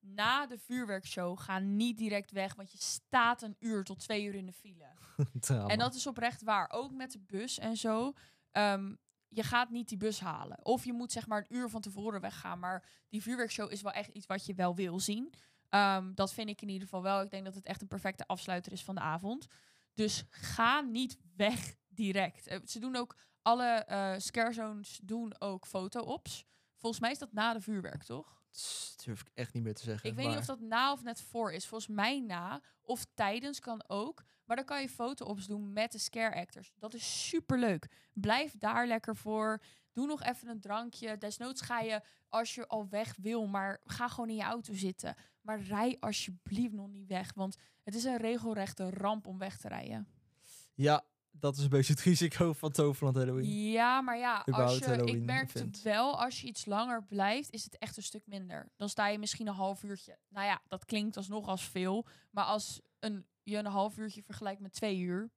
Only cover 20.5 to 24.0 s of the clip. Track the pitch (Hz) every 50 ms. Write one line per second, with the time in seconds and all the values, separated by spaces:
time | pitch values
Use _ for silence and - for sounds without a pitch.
20.5 | - - 226 233 262 294 302 254 220 233 262 254 - - - - _ - 208 -
21.5 | - - 80 - - _ _ _ - 180 226 196 190 196 190 175 - - - -
22.5 | - 190 - - - 240 214 262 262 247 240 240 - _ - _ _ _ _ 220
23.5 | 233 247 247 240 233 220 214 - - 196